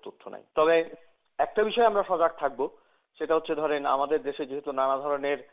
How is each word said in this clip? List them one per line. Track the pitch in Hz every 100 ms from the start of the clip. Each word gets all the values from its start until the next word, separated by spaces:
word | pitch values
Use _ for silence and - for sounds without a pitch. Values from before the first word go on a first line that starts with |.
তথ্য | 95 - -
নাই। | 98 -
তবে | - 156 165 165 - - _ _ -
একটা | 151 -
বিষয়ে | 214 214 233
আমরা | 202 185
সজাগ | 175 165 -
থাকবো, | 143 123 135 - _ _ _ _
সেটা | 156
হচ্ছে | 160 160
ধরেন | 147 151 147 139
আমাদের | 135 143 151
দেশে | 139 139 143
যেহেতু | 139 147
নানা | 135 135 135
ধরনের | 147 143 139 139 139